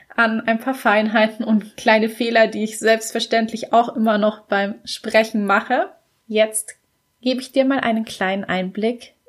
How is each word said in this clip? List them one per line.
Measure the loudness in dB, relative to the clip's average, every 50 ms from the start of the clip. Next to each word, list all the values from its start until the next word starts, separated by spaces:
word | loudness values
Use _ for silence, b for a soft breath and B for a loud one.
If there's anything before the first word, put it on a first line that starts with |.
| B B -2
an | 0 0 0 0 -2
ein | -2 -2 -2 -2
paar | -2 -4 -6
Feinheiten | -2 0 2 2 2 2 2 2 2 2 2 0 -4 -2
und | 0 0 0 0 -4 -10 -4
kleine | 2 2 4 4 2 0
Fehler, | -2 -2 -2 0 4 4 4 4
die | 2 -2 -6
ich | -6 -6 -2
selbstverständlich | 2 2 2 2 0 -4 -6 -6 -2 0 0 0 0 -2 -4 -8 -4 2 2
auch | 2 2 2 0
immer | 0 0 0 2 2
noch | 2 0 0 -4
beim | -6 -4 -2 -2 -2 -2 -6 -10 -12
Sprechen | -14 -12 -10 -4 0 2 2 2 2 0 -2 0
mache. | 2 2 0 0 0 0 0 -2 -2 -8 _ _ _ _ _ _ -2
Jetzt | 0 2 2 2 0 -6 -8 -10 -14 _ _ _ _ _ _ _ _ _
gebe | -4 -2 -2 -2
ich | -6 -2
dir | 0 0 2
mal | 2 2 0
einen | 0 0 0 -2 -4
kleinen | -6 -6 -4 -4 -2 -2 -4 -4
Einblick | -4 -4 -4 -4 -4 -4 -4 -2 -2 -4 -6 -10 -20 _ _ _